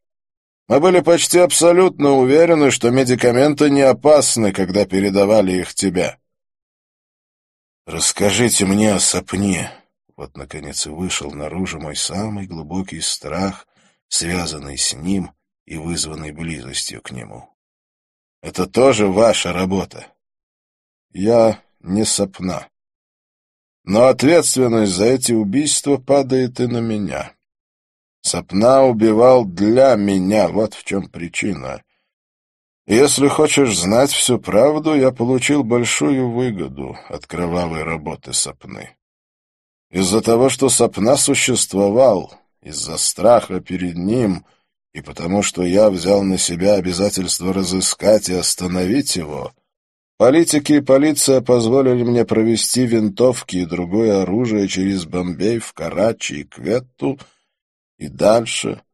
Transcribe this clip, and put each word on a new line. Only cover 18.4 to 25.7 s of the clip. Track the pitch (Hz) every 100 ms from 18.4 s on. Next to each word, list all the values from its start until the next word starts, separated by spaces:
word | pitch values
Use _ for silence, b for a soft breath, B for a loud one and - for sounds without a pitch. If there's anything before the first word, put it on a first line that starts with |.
Это | 80 76 92
тоже | - 131 110 104
ваша | 95 113 104 90
работа. | 87 92 95 95 - - _ _ _ _ _ _ _ _ _ _
Я | - 101 117 113 107 _ _
не | 85 101 107
Сапна. | - 98 - 92 82 - _ _ _ _ _ _ _ _ _ _ _
Но | - 104 131
ответственность | 127 131 170 - 127 127 113 107
за | 90 110
эти | 131 131
убийства | 113 104 127 151